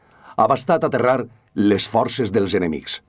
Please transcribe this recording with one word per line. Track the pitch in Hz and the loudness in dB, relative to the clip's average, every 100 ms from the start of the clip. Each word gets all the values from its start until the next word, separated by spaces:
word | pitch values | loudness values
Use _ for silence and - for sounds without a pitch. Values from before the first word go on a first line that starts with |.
| _ _ - - | _ _ -8 0
ha | 110 | 2
bastat | 135 - 160 156 | 2 0 0 0
aterrar | 131 127 127 113 - _ | 0 2 0 -4 -16 _
les | - 101 95 - | 0 2 2 2
forces | 113 120 - 107 | 0 0 -2 -2
dels | 104 98 | 0 0
enemics. | 98 87 73 - - | 0 -2 -4 -8 -10